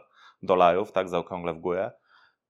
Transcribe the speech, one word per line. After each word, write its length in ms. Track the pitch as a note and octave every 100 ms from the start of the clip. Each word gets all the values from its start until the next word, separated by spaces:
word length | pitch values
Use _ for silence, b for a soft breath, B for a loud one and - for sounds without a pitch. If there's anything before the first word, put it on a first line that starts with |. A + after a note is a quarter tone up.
| b b b b
dolarów, 500 | F#2+ F#2 F2 F2+ G#2+
tak, 160 | F#2+ F#2+
zaokrąglę 460 | F2 E2 F#2 E2+
w 40 | E2
górę, 340 | F2+ F2+ A2+ - b b b b